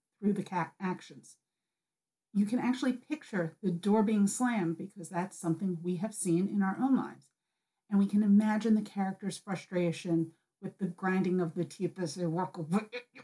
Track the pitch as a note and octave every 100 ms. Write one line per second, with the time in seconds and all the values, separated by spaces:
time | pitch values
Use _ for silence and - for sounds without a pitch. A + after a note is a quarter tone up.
0 | _ _ G3+ F#3+ - F3+ - - F#3 E3+
1 | - C#3+ - - _ _ _ _ _ _
2 | _ _ _ G3+ G#3 B3 A#3+ B3+ B3+ B3
3 | - D4+ - F#3+ E3 - F#3+ F3 G3+ A3
4 | G#3+ G#3+ G3 - B3 A3+ E3 E3 F#3+ -
5 | E3 F3 F#3+ - E3+ D#3+ F#3+ E3+ F3 F3
6 | G#3+ - F#3 E3+ G3 G3+ F#3+ G3 C4 B3+
7 | - - _ _ _ _ _ _ - G3+
8 | G3 G#3 G#3 G3+ G#3+ G#3+ A3 G#3+ - G3
9 | F#3+ F#3+ G3 - - E3+ - F3+ E3+ E3
10 | F3+ E3 D#3+ - _ _ F#3+ - F#3 -
11 | F#3 F#3 F3+ F3+ E3+ F3+ E3+ - F3 -
12 | E3+ F#3 F3 E3 F3+ - D#3 G3 G#3+ B4
13 | - B3+